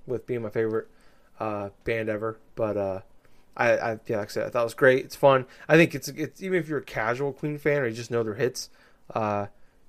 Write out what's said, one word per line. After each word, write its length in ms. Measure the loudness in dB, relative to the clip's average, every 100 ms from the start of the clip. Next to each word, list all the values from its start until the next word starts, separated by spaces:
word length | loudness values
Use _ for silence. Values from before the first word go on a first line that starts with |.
| -8
with 200 | -8 -6
being 160 | -6
my 80 | -4
favorite, 380 | -2 -2 -2 -6 -14 -20 -20 _ -10
uh, 300 | -6 -6 -8 -8
band 240 | -6 -4 -2
ever, 300 | -4 -6 -8 -12
but, 220 | -4 -2 -2
uh, 240 | -4 -6 -10 -20 -20 -20 -10 0
I, 160 | 2 4
I, 220 | 0 -6 -4
yeah, 120 | -4
like 100 | -4
I 40 |
said, 140 | -4 -2
I 40 |
thought 100 | -2
it 20 |
was 100 | -2
great. 300 | 4 6 6
It's 120 | 2 2
fun. 280 | 6 6 2 -10 4
I 80 | 6
think 180 | 6
it's, 140 | 2 -10
it's, 320 | -8 -8 -8
even 160 | -4 -2
if 100 | -2
you're 100 | -6
a 60 |
casual 480 | -6 -4 -2 -2 -4
Queen 260 | -4 -6 -2
fan 240 | 0 2
or 40 | 0
you 60 |
just 160 | -4 -4
know 120 | -2
their 120 | -2
hits, 360 | -2 -2 -4 -12 -18 _ _ -10
uh, 320 | -4 -2 -2 -4 -10 -20 _